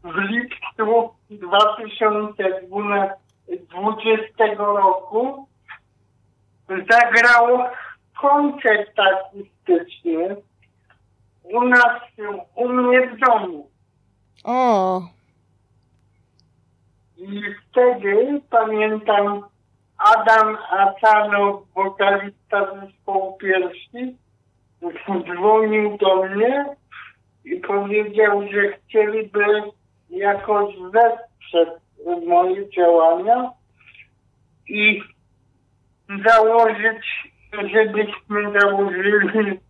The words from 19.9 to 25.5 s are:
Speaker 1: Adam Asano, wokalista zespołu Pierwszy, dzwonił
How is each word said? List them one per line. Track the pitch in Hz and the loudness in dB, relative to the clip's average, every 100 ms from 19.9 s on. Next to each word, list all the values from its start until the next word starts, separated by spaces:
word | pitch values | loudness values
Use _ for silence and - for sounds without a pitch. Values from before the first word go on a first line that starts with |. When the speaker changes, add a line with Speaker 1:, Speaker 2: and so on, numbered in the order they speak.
| _ | _
Speaker 1:
Adam | 202 226 226 220 214 214 - | 2 4 4 4 4 -2 -6
Asano, | 190 196 - 220 214 208 202 202 202 _ | 0 0 2 4 4 2 0 0 -2 _
wokalista | 185 196 - 202 196 202 _ _ 202 196 196 | -4 -4 0 0 0 -4 _ _ -4 -4 -8
zespołu | 196 _ - 196 190 190 | -18 _ -6 -4 -4 -8
Pierwszy, | 196 185 185 - - 240 254 254 _ _ _ _ _ _ 175 - - 185 | -2 -2 -2 -8 -18 -12 -12 -12 _ _ _ _ _ _ -14 -12 -8 -6
dzwonił | 165 175 202 | -6 -2 2